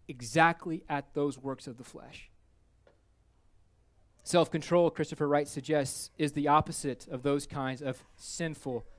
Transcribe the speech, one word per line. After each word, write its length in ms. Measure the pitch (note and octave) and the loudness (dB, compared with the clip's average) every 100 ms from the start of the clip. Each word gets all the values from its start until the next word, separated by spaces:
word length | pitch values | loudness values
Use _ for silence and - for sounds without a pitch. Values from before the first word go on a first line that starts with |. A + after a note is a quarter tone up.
| - | -16
exactly 720 | B2+ A#2+ C#3 E3 E3 F3 E3 - | -12 -2 6 6 4 -4 -8 -4
at 260 | D3 - | -4 -4
those 240 | D3 C#3+ B2+ | -2 -2 -2
works 300 | C3+ C3 - | -8 -8 -10
of 80 | A#2+ | -14
the 80 | |
flesh. 420 | B2 - B2 - - _ _ _ _ _ _ _ _ _ _ _ _ _ _ _ _ _ _ _ | -16 -18 -18 -20 -20 _ _ _ _ _ _ _ _ _ _ _ _ _ _ _ _ _ _ _
Self-control, 680 | - F3 D#3 E3 - F3 E3+ | 2 4 4 0 2 4 4
Christopher 360 | - D3+ D#3 D3 | 2 -6 -2 2
Wright 220 | C#3+ C#3+ | 2 0
suggests, 640 | - B2+ D3+ C3+ - - - | -6 0 0 0 -4 -10 -4
is 140 | D3+ | -2
the 140 | D3 D3 | 0 4
opposite 640 | D3+ D#3 D#3 C#3+ B2 - | 4 4 -4 -4 -6 -8
of 140 | C3+ | -4
those 240 | C#3+ C#3+ - | 0 0 -2
kinds 340 | D3 C3 C3 | -6 -4 -4
of 240 | C#3 B2+ - - | -6 -6 -10 -18
sinful 720 | - - E3+ D3 C#3 A#2+ - | -12 -6 -4 -4 -6 -6 -8